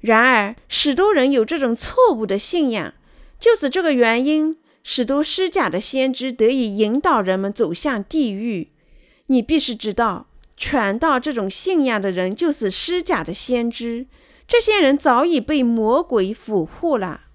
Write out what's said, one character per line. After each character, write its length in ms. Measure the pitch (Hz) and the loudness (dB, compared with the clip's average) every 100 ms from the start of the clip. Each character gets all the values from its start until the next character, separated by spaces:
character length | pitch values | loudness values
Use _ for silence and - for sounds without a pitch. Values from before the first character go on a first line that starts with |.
然 200 | 208 220 | 4 4
而， 360 | 247 247 202 233 _ | 6 4 0 -6 _
许 260 | - 294 | -2 0
多 200 | 262 392 | 2 2
人 160 | 370 262 | 4 2
有 140 | 277 | 2
这 140 | 220 320 | 0 0
种 160 | 262 | -2
错 380 | 233 - - 508 | -2 -4 4 4
误 140 | 247 220 | 4 -2
的 100 | 196 | -4
信 340 | - 349 285 | -2 0 0
仰， 240 | 220 123 - _ - - - | -2 -6 -12 _ -20 -20 0
就 160 | 466 | 2
是 160 | 453 285 | 4 2
这 100 | 370 | 0
个 120 | 339 | 0
原 320 | 269 233 233 | 2 2 2
因， 320 | 262 311 311 320 _ _ | 2 2 0 -4 _ _
许 220 | - - | -6 -4
多 180 | 233 277 | 0 0
施 260 | 302 - 370 | 0 0 0
假 220 | 381 226 | 0 0
的 100 | 170 | -2
先 320 | - 262 262 | -4 -2 -2
知 200 | 254 262 | -2 -6
得 180 | 247 220 | 0 2
以 260 | 269 226 196 | 2 -2 0
引 240 | 208 247 | 0 2
导 200 | 349 262 | 2 2
人 180 | 185 190 | 2 0
们 140 | 196 | -2
走 200 | 208 170 | -2 -2
向 300 | 175 294 240 | -2 -4 -4
地 300 | 196 320 262 | -4 -2 -2
狱。 400 | 196 233 196 160 _ _ - _ _ _ | -2 -6 -6 -8 _ _ -20 _ _ _
你 120 | 262 | 0
必 200 | 226 311 | 2 0
须 160 | - 220 | 0 -6
知 160 | 214 | -6
道， 340 | 190 226 185 - - - _ | -2 -2 -2 -12 -20 -20 _
传 420 | - 285 202 214 | -4 -2 0 0
道 220 | 320 262 | 0 0
这 120 | 294 | -2
种 160 | 247 196 | -4 -6
信 360 | - - 359 | -4 -2 0
仰 180 | 269 220 | 2 0
的 80 | 196 | -2
人 240 | 180 185 | -2 -4
就 160 | 208 339 | -2 -2
是 180 | 294 208 | -2 -2
施 320 | 190 - 359 | -2 -2 -2
假 220 | 339 339 | -2 -4
的 100 | 311 | -4
先 380 | 262 - 247 233 | -10 -4 -2 -2
知， 380 | 233 233 233 254 _ _ _ _ | -6 -8 -8 -12 _ _ _ _
这 120 | 480 | 0
些 200 | 453 415 | 2 2
人 180 | 294 285 | 4 4
早 260 | 302 240 | 2 2
已 160 | 330 320 | 2 0
被 220 | - 302 | 0 0
魔 400 | 247 233 214 254 | 0 0 2 0
鬼 320 | 349 233 190 | 0 0 -2
俘 320 | 220 - 208 160 | -4 -4 -2 -2
获 320 | - 339 262 | -4 -2 -2
了。 220 | 185 - _ | -4 -10 _